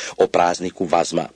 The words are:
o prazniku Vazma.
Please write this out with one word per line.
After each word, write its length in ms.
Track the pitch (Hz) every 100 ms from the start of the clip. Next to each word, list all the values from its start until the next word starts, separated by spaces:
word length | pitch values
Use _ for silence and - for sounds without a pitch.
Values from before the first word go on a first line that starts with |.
| - -
o 100 | 95
prazniku 580 | 85 87 87 90 -
Vazma. 440 | 87 85 78 85 73